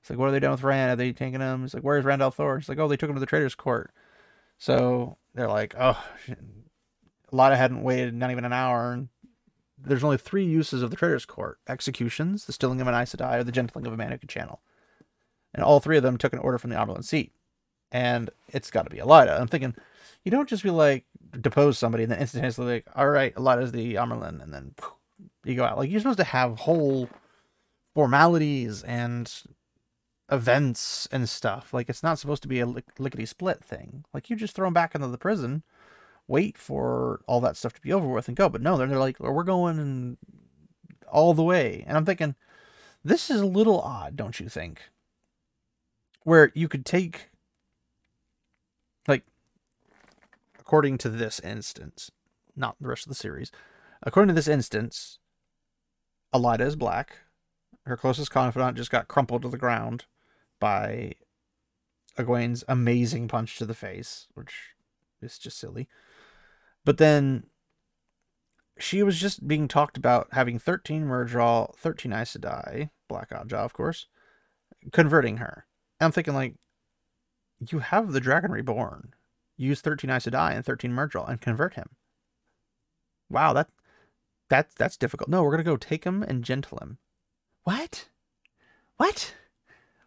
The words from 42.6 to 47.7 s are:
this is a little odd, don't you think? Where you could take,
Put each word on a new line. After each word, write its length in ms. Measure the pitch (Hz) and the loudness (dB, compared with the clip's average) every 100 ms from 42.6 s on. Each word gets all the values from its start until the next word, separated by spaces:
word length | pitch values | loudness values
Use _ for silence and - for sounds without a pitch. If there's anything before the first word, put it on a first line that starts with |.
| - _ - _ | -20 _ -20 _
this 260 | 147 330 - | 0 2 2
is 100 | 240 | 0
a 60 | 202 | 2
little 340 | 185 220 190 | 4 4 4
odd, 360 | - 131 73 - | 0 -8 -10 -8
don't 240 | 107 - | -8 -8
you 80 | - | -10
think? 420 | - 82 80 - _ _ _ _ _ _ _ _ _ _ _ _ _ | -10 -10 -14 -20 _ _ _ _ _ _ _ _ _ _ _ _ _
Where 260 | - 165 151 | 6 10 10
you 140 | - 160 | 6 -2
could 180 | 139 131 | -2 0
take, 440 | 175 180 - - _ _ _ _ | 0 0 -10 -20 _ _ _ _